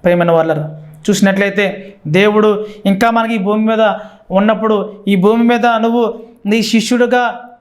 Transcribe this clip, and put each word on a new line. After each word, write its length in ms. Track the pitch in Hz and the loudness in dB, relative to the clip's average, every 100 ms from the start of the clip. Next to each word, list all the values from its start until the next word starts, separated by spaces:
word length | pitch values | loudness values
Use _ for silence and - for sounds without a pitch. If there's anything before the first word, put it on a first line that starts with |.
ప్రియమైన 280 | 180 175 170 | 2 0 2
వాళ్ళారా, 500 | 165 160 151 - - - - - | 2 0 -2 -6 -12 -20 -10 -2
చూసినట్లయితే 840 | 202 196 190 202 196 202 185 - - 156 | 2 2 2 -2 -2 -4 -4 -16 -14 -2
దేవుడు 580 | 165 208 214 214 208 - - 196 | 2 2 2 2 0 -6 -6 -4
ఇంకా 260 | 196 233 | 0 0
మనకి 220 | 226 226 | 0 -2
ఈ 40 | 226 | -4
భూమి 280 | 190 214 220 | -2 -2 0
మీద 280 | 220 220 190 - - _ | 2 0 0 -10 -20 _
ఉన్నప్పుడు, 640 | 185 208 220 220 214 214 - - | 0 0 0 0 0 -2 -8 -2
ఈ 80 | 196 | 2
భూమి 280 | 190 226 | 2 2
మీద 220 | 233 240 240 | 2 2 0
నువ్వు 540 | 226 226 233 226 - - - 202 | 0 0 0 -2 -4 -16 -12 -2
నీ 160 | 226 | -2
శిష్యుడుగా 800 | 214 226 - 247 247 254 240 - - - | 0 0 0 0 2 0 -2 -6 -16 -20